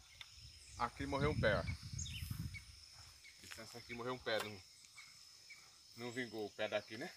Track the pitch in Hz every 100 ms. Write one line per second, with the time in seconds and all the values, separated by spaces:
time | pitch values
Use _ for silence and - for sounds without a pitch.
0 | - - - - - - - - 117 -
1 | 139 139 147 151 113 95 - - - -
2 | - - - - - - - - - -
3 | - - - - 101 - 110 120 - 120
4 | 120 127 123 107 107 101 - - - -
5 | - - - - - - - - - 117
6 | 123 120 120 107 104 - 107 107 - 113
7 | 175